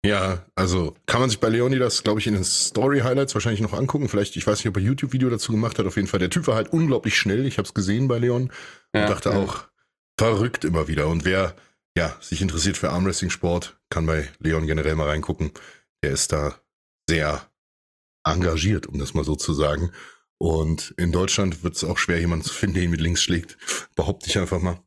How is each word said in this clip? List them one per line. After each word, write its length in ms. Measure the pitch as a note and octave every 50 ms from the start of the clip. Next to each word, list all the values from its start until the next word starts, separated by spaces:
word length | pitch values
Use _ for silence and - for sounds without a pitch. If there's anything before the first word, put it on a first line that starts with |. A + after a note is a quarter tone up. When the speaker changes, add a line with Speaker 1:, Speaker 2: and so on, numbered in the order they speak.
| -
Speaker 1:
Ja, 400 | G2 G#2 G2 F#2+ F#2+ F#2 F2 F2 _ _
also 400 | - F#2+ F2+ F2 F#2 E2+ D#2 - _ _
kann 140 | - - A#2
man 100 | B2+ C3
sich 100 | A2 -
bei 80 | - A2+
Leonidas, 540 | A2+ A#2 A#2+ B2+ C3+ C3 B2+ A#2 - - -
glaub 160 | A2 G#2 A2
ich, 80 | G#2
in 80 | A2+ G#2
den 100 | F#2+ F#2
Story-Highlights 880 | - - - - - - G#2+ A#2 C3+ C#3+ C#3 A#2 B2+ B2+ C#3 C#3 C3+ -
wahrscheinlich 300 | G#2+ - A#2+ A2 G2+ A2+
noch 100 | G#2 -
angucken. 380 | - C3 C3 - D3+ C#3+ A2+
Vielleicht, 260 | - G#2 G2+ - -
ich 100 | F2+ -
weiß 120 | - G#2 -
nicht, 100 | - A2+
ob 80 | F#2
er 60 | G2+ F#2+
YouTube-Video 480 | G#2+ C3+ C3+ - C3 C3 C3 C3 B2+
dazu 220 | A#2+ G#2 - - A2+
gemacht 260 | G#2+ A2+ A2+ - -
hat. 80 | G2+
Auf 100 | F#2+ -
jeden 120 | - G2 G2
Fall, 120 | - G2
der 80 | F2+ F2+
Typ 180 | - F3 D#3
war 100 | - A#2+
halt 180 | A2+ G#2+ - -
unglaublich 420 | D#3+ E3 D#3 C3 A2+ - A2+ -
schnell. 300 | - - G#2 F#2+ A2+ C3+
Ich 100 | C#3 -
hab's 160 | - G2+ - -
gesehen 340 | A2+ G2 F#2 G2+ A#2 C3+
bei 120 | C3+ B2 A#2
Leon 320 | A#2+ B2 A#2+ B2 C3 B2+ - - - - - - _ _ _
und 80 | G#2+
Speaker 2:
Ja, 60 | G#2
Speaker 1:
dachte 240 | G#2 G2+ E2+ - -
Speaker 2:
ja. 80 | - G2
Speaker 1:
auch, 260 | G2 F#2+ - - - - _ _ _ _ _ _ _ _ _ -
verrückt 480 | A2 A2+ A2+ G2 G#2+ B2 A2+ - -
immer 220 | D2+ E2+ D#2+ D#2 D2
wieder. 200 | D#2 D2 D2 D#2
Und 160 | E2 E2 D2+
wer, 300 | F#2 F#2 F#2+ F#2+ F2 - - - _ _ _ _ _ _
ja, 180 | F2 E2+ D#2 - -
sich 220 | - - F2+ D2+ F#2+
interessiert 340 | F#2+ D#2 E2 D#2+ G2 F2+
für 140 | - - D#2+
Armwrestling-Sport, 880 | E2 F2 F#2 G2 F2 - - F2 - - - F2 E2+ F2 - - - _ _ _
kann 160 | - E2 D#2+
bei 240 | D#2+ D#2+ D#2 D2 C#2 - _
Leon 260 | - D#2+ D#2+ D#2+ D#2+
generell 280 | D#2 D#2+ D#2+ C#2+ D2 D#2+
mal 140 | D#2+ D2+ D2
reingucken. 440 | D2+ D#2 D2+ - D#2 - D#2+ D#2 - - - - - - _ _ _ _ -
Der 80 | C#2+
ist 220 | C#2 C2+ - - -
da 240 | D2+ D2 C#2+ - - _ _ _ _ _ _ _ _ _ -
sehr 400 | E2+ D#2+ D2+ D2+ D2 C2+ - _ _ _ _ _ _ _ _ _ _ _ _ _ _ _ _
engagiert, 600 | D#2 D#2+ F2 F2+ F2 D#2+ D#2 D#2 G2 G#2+ D#2+ -
um 120 | - - D2
das 160 | C#2 C2+ -
mal 100 | E2 D2
so 120 | D2 D2+
zu 180 | - - - D#2+
sagen. 360 | C2+ D2 D2 D2 D2 E2+ F2+ - - - - - _ _ _ _
Und 560 | _ - E2 D#2+ D#2+ D#2+ D#2 E2 - - - - -
in 140 | F2 E2+ E2
Deutschland 520 | F2+ F#2 F#2+ - - G2+ F#2+ E2 - -
wird's 180 | E2+ - - -
auch 140 | D#2+ F2
schwer, 240 | - - - F2 E2+
jemanden 240 | E2+ E2+ E2+ D#2+ D#2
zu 80 | - -
finden, 220 | - - G2 -
der 100 | F#2+ F2
ihn 60 | E2+
mit 100 | E2+ D#2
links 220 | D#2+ E2 F2 - -
schlägt. 340 | - F2 E2+ F2 - - _ - - - - - - _
Behaupte 320 | - - F#2+ G2 - - -
ich 80 | -
einfach 240 | G#2+ F2+ F2 G2 F2
mal. 220 | D#2+ F2+ F2 F2 _